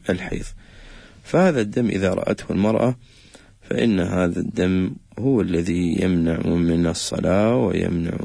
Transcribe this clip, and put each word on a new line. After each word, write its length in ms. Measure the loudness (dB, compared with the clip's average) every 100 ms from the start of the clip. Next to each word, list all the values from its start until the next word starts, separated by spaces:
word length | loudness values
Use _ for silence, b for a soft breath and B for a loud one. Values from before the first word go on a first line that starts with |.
| -4
الحيض. 340 | -4 -4 -8 -8 B B B B B B B
فهذا 360 | -2 2 4 2
الدم 280 | 0 0 0
إذا 260 | 0 0
رأته 300 | 0 -2 -4 -2
المرأة 460 | 0 2 2 0 -2 B B B B B B
فإن 380 | -6 0 2 2
هذا 400 | 0 0 0 0
الدم 500 | -4 0 0 2 0 -4 -14 -6
هو 220 | 0 2
الذي 600 | 2 0 0 0 0 0
يمنع 440 | 2 2 2 0 0
من 400 | 0 2 2 0
الصلاة 720 | -2 -6 -2 0 2 2 2
ويمنع 640 | 0 0 -2 -2 -4 -4